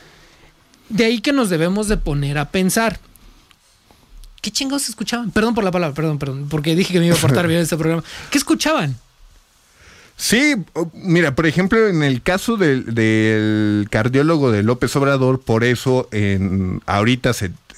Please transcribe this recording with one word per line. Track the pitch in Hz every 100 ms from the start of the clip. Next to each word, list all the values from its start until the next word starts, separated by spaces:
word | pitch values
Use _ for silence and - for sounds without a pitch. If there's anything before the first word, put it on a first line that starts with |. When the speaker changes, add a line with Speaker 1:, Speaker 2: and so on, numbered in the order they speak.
| - - - _ - _ _ _ -
Speaker 1:
de | 220
ahí | 233 240
que | 254
nos | 285 220
debemos | 170 170 196 208
de | 214
poner | - 143 143 143
a | 143
pensar. | 196 185 220 226 165 - - - - _ _ _ _ _ _ _ - - -
¿Qué | -
chingados | - 269 277 277
escuchaban? | - 214 240 233
Perdón | 185 220 226
por | 190
la |
palabra, | 180 165
perdón, | 143 156 147
perdón, | 143 135 143
porque | 151 147
dije | 165 190
que | 175
me | 170
iba | 165
a |
portar | 151 135 170
bien | 165
en |
este | 165 165
programa. | 156 165 - - -
¿Qué | 285
escuchaban? | 277 311 294 311 156 127 - _ - - _ _ _ _ - - - -
Speaker 2:
Sí, | - 220 294 269 160
o, | - 165
mira, | - 190 170 160 135
por | 160
ejemplo, | 156 190 220 220
en | 170
el | 143 127
caso | - 185 - 233
del, | 170 131 - 117
del | 110 110 110 110 107 107 107 104 101
cardiólogo | 117 113 131 151 165 135
de | 107
López | 104 123 131 147
Obrador, | 139 139 127 131
por | - 113 120
eso | 120 - 127 120
en, | 107 101 98 98 95 92 92 -
ahorita | 101 110 127 127
se, | 117 98 82 -